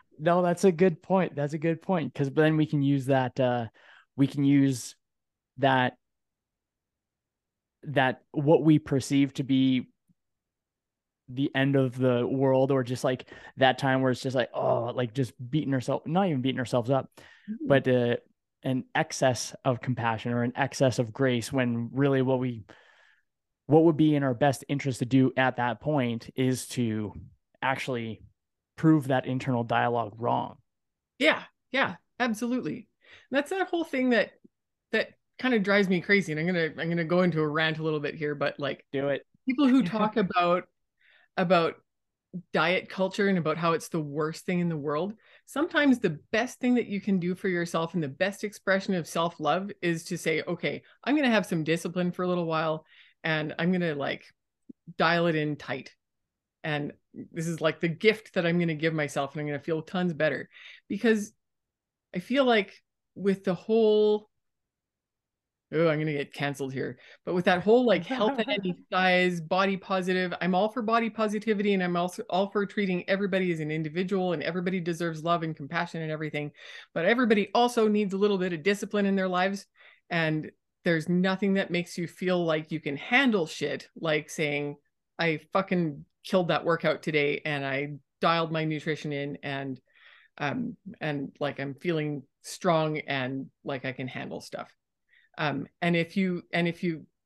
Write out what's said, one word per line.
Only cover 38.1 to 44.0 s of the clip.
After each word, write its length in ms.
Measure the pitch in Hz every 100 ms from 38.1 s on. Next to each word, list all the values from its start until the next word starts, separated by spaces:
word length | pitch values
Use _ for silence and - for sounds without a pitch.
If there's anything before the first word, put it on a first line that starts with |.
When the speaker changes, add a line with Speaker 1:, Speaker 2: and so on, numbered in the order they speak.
| 165
Speaker 2:
here, 180 | 147
but, 240 | 143 147 -
like, 240 | 139 143 _
Speaker 1:
Do 160 | 135 143
it. 160 | 135 - _ -
Speaker 2:
people 220 | 262 277
who 160 | 262
Speaker 1:
<laughs> 20 | 180
Speaker 2:
talk 300 | 214 214 220
about, 480 | 185 - 175 180 - _ _ _ _ _ _ -
about 400 | 175 180 165 - _ _ _ _ _ 180 -
diet 380 | 180 165 185 -
culture 380 | - 190 196 196
and 100 | 190
about 200 | 156 156
how 160 | 170
it's 160 | 165 -
the 100 |
worst 440 | 170